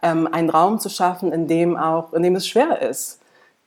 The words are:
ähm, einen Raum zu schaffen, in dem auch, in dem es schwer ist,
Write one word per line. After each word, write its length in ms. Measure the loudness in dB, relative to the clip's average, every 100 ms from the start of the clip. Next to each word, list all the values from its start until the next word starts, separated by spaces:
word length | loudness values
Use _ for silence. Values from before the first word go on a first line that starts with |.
ähm, 280 | 0 0 0
einen 180 | 0 2
Raum 300 | 4 4 2
zu 80 | -4
schaffen, 460 | -2 -2 0 -4
in 160 | -2 0
dem 260 | 2 2 0
auch, 380 | 0 -2 -2
in 100 | 0
dem 140 | 2 0
es 100 | 0
schwer 340 | 0 2 0
ist, 380 | -2 -6 -10 -14 _ _ _ _